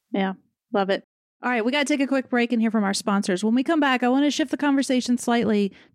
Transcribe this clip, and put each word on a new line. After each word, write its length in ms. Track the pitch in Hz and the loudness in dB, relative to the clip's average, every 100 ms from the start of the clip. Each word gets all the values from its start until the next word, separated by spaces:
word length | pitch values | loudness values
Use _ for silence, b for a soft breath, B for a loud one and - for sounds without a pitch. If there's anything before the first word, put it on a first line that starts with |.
| _ | _
Yeah, 220 | 202 190 185 _ _ _ | -4 -4 -4 _ _ _
love 180 | 208 196 | -2 0
it. 140 | 196 - _ _ _ | -2 -6 _ _ _
All 60 | 247 | -4
right, 160 | 247 220 | -2 0
we 60 | |
gotta 140 | 285 285 | 0 0
take 160 | 294 | 0
a 60 | 269 | 0
quick 220 | 269 254 | -2 -2
break 220 | 240 240 | -2 0
and 100 | 240 | 0
hear 100 | 226 | 0
from 120 | 220 | 0
our 100 | 196 | 0
sponsors. 500 | 196 - 202 202 180 | -2 0 0 0 0
When 120 | 214 247 | 0 0
we 80 | |
come 160 | 277 330 | 2 2
back, 240 | 285 254 | 2 2
I 60 | 247 | 2
wanna 220 | 262 294 | 2 2
shift 200 | - 294 | 0 -2
the 60 | 285 | -2
conversation 600 | 285 277 262 262 247 240 | 0 0 0 0 0 -2
slightly 560 | - 233 214 208 202 B B | 0 0 2 0 0 B B